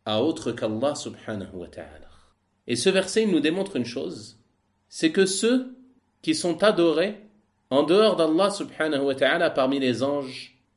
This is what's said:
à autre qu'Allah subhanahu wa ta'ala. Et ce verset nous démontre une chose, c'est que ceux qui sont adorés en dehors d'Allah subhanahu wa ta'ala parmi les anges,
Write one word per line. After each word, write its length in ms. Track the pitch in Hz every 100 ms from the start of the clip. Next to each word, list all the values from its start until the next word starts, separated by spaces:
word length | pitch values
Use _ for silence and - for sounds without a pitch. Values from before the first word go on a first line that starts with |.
| -
à 180 | 107
autre 300 | 147 156 127
qu'Allah 420 | 120 113 110 139 147
subhanahu 600 | 113 - - 107 92 90
wa 140 | 85
ta'ala. 400 | - 76 73 - - _ _ _ _ -
Et 100 | 120
ce 140 | 190
verset 360 | 190 185 220 220
nous 140 | 160
démontre 360 | 147 180 190 131
une 100 | 117
chose, 520 | 135 165 165 - - _ _ _ _ _
c'est 220 | - 160
que 160 | 196 190
ceux 480 | - 226 254 254 - - _ _ _
qui 120 | - 156
sont 280 | 175 165
adorés 540 | 202 175 170 151 196 208 - _ _ _ _
en 120 | 135
dehors 340 | 156 190 214 170
d'Allah 340 | 160 160 196
subhanahu 560 | - 139 - 156 143 139
wa 80 | 131
ta'ala 360 | 139 165 165
parmi 300 | 143 135 139
les 220 | 131 113
anges, 600 | 135 143 131 127 - _ _